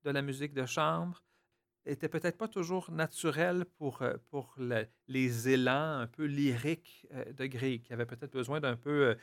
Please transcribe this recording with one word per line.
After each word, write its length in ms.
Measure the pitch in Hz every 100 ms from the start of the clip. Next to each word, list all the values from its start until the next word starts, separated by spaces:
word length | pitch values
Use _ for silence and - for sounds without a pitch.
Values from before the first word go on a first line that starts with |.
de 80 | 147
la 100 | 139
musique 320 | 139 135 147
de 120 | 139 127
chambre 580 | - 156 165 170 175 _ _ _ _ _ _ -
était 240 | 143 156
peut-être 280 | 160 175 165
pas 100 | 220
toujours 440 | 208 165 185 175
naturel 720 | 160 160 - 165 143 175 180 180 _
pour, 240 | 147 123
euh, 140 | 123 120 -
pour 240 | 143 120 -
le, 280 | 123 117 110 _ -
les 420 | 131 127 117 123
élans 500 | 131 127 135 160 143
un 80 | 117
peu 180 | - 151
lyriques, 840 | 143 143 120 143 165 - - -
euh, 180 | 135 -
de 120 | 139 135
Grieg, 380 | 127 131 120
qui 100 | 120
avait 120 | 117 120
peut-être 280 | 120 143
besoin 260 | 131 120 151
d'un 160 | 143 120
peu, 320 | 143 147 135
euh, 80 | 110